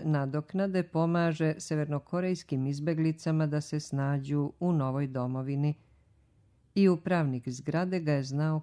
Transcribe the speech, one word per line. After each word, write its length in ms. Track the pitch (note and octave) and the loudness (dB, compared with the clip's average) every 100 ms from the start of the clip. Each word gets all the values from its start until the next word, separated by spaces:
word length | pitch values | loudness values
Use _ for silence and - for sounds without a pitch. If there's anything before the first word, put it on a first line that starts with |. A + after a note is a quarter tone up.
nadoknade 760 | D#3 D3 C3+ D3+ - F#3+ G3 F#3 | 0 0 0 -4 -4 -2 0 0
pomaže 720 | F3 D#3+ E3+ E3+ E3+ D#3 D#3+ - | -2 0 2 2 2 2 0 -2
severnokorejskim 1080 | - D3+ D3 C#3+ - F3 F#3 F3 - C3 C3+ | -2 -2 -2 -4 -4 -2 -2 -2 -2 -2 -2
izbeglicama 800 | C#3+ D#3+ D#3+ D#3+ D#3 E3 D#3 D3+ | -2 -2 0 0 0 0 0 2
da 140 | D3+ | 0
se 200 | - D3+ | -2 -6
snađu 720 | - C#3 C#3 C#3+ C#3 D3 C#3+ - | -4 -2 0 -2 0 -2 -2 -2
u 120 | F3+ | 0
novoj 340 | D#3+ C3 C3+ C#3 | 2 2 0 -2
domovini. 680 | C3 B2 C3 C3 C#3 D3 D3+ _ _ _ _ _ _ _ _ _ | -2 -2 -2 -2 0 0 0 _ _ _ _ _ _ _ _ _
I 140 | G3 F#3+ | 4 6
upravnik 600 | F3 F3+ F3 C#3+ B2+ B2+ | 4 2 2 2 0 -6
zgrade 520 | B2+ C#3 D#3 F#3 F#3 | -8 -2 -2 0 -2
ga 120 | D3+ | 0
je 100 | C#3+ | 0
znao 380 | C3 C#3 D#3 D#3 | 0 0 0 0